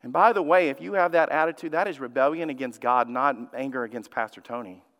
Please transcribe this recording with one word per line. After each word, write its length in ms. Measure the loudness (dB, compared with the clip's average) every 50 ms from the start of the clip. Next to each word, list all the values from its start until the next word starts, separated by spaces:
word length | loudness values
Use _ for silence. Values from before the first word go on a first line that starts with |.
And 120 | -12 -2 2
by 180 | 4 4 4
the 100 | 4 2
way, 280 | 2 4 4 4 4 2
if 100 | -2 -4
you 140 | -8 -4 0
have 180 | 2 2 4
that 160 | 4 2 2 4
attitude, 440 | 2 0 0 0 -2 -6 -8 -4
that 140 | -2 -2 -2
is 140 | -2 -4 -8
rebellion 480 | -10 -4 0 2 2 2 2 -2 -6 -6
against 320 | -6 -6 -8 -10 -8 -4
God, 260 | 0 2 2 2 2
not 300 | 0 -2 0 0 0 0 -2 -10 -12 -8
anger 300 | -8 -8 -6 -4 -6 -6
against 260 | -6 -8 -12 -12 -8
Pastor 300 | -6 -6 -6 -6 -8 -18
Tony. 420 | _ -10 -10 -10 -10 -12 -16 -20 _ _ _